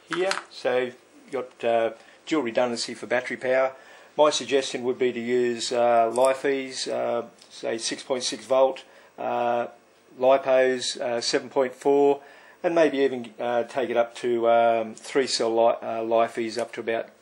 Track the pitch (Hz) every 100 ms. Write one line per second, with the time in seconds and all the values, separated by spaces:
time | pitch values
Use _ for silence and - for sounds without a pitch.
0 | - 170 240 285 - - - 123 127 -
1 | _ _ - 127 123 - 117 117 113 110
2 | - - - 160 120 113 123 117 - 117
3 | 107 123 - 123 131 131 131 - - -
4 | - - 151 147 120 135 131 135 123 127
5 | 127 117 117 123 123 117 110 120 120 117
6 | 117 117 131 135 143 135 131 127 - 123
7 | 120 120 117 - - - 127 113 - 147
8 | - 127 120 131 - 131 135 131 - -
9 | - - 117 120 120 120 120 - _ _
10 | _ 127 127 139 135 131 131 127 120 -
11 | 131 120 117 143 127 - 131 - 143 143
12 | 143 139 - - - - 180 170 151 135
13 | 139 123 117 107 120 120 117 139 120 117
14 | 117 - 127 120 113 117 117 113 110 113
15 | - 143 123 - 117 113 113 - 113 113
16 | 113 113 113 - 113 113 113 - 110 113
17 | - -